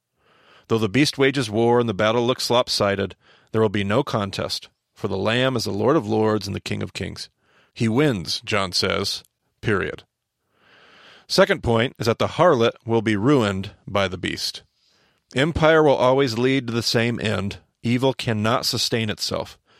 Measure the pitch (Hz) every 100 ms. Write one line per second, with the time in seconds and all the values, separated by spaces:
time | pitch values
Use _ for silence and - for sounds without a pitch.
0 | _ _ _ _ _ _ - 113 107 113
1 | 147 - 135 131 110 104 117 120 120 95
2 | 107 117 120 127 - 120 - - 104 98
3 | 95 - _ _ _ 110 110 101 98 110
4 | 143 113 101 98 - - - _ _ -
5 | 107 98 101 117 131 127 104 98 107 156
6 | 104 110 110 107 95 98 - 104 98 -
7 | 90 87 - _ _ _ _ - 113 113
8 | 151 107 76 - 107 107 95 - 98 92
9 | 98 - - _ _ _ - 101 87 -
10 | - _ _ _ _ _ _ _ _ -
11 | - - - - 196 175 113 117 123 -
12 | 113 110 101 - 175 131 113 - 113 113
13 | 107 104 113 147 104 95 98 - - 101
14 | 98 90 90 76 - - - _ _ _
15 | _ _ _ 123 151 - 156 160 156 135
16 | 127 135 139 110 127 135 117 117 110 120
17 | 117 117 107 104 98 - _ _ 117 123
18 | 135 127 - 107 107 127 - 117 - 120
19 | 110 104 - 87 - - _